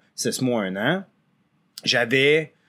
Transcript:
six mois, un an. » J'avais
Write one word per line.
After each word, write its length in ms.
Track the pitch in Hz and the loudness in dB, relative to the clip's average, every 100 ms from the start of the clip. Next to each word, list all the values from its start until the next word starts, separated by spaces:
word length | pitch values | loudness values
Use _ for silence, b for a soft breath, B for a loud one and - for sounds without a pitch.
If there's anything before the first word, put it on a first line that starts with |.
| _ - | _ -8
six 280 | 123 - | -6 -4
mois, 220 | 131 120 95 | -2 -2 -2
un 120 | 95 | -2
an. » 280 | 117 185 196 _ _ _ _ _ _ - - | -2 -2 -6 _ _ _ _ _ _ -8 -2
J'avais 680 | 127 120 135 139 151 156 _ | 0 2 2 4 4 0 _